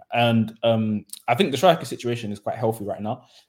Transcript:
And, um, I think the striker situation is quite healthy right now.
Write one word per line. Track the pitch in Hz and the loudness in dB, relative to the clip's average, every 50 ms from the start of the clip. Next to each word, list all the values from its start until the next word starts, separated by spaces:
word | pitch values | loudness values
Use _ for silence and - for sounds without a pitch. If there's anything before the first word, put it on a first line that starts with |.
| - _ - | -12 _ 0
And, | 120 120 117 117 113 110 110 - - - | 2 2 4 4 2 2 0 -2 -2 0
um, | 117 113 110 110 107 107 104 101 - - - - - | 2 2 2 0 -2 -2 -4 -6 -10 -16 -10 -2 -2
I | 120 | 2
think | 135 202 151 | 2 2 2
the | 131 - | 2 4
striker | - 180 160 - 139 | 4 4 4 4 0
situation | - 120 - - 120 120 120 - 104 | -8 -10 -6 -4 -4 -4 -4 -6 -8
is | 104 - | -10 -8
quite | - 107 - | -8 -8 -6
healthy | 110 127 113 110 - 101 | -2 -2 -2 -2 -2 -6
right | 101 95 95 | -8 -8 -6
now. | 101 107 127 - - _ _ - _ | -6 -6 -8 -8 -10 _ _ -20 _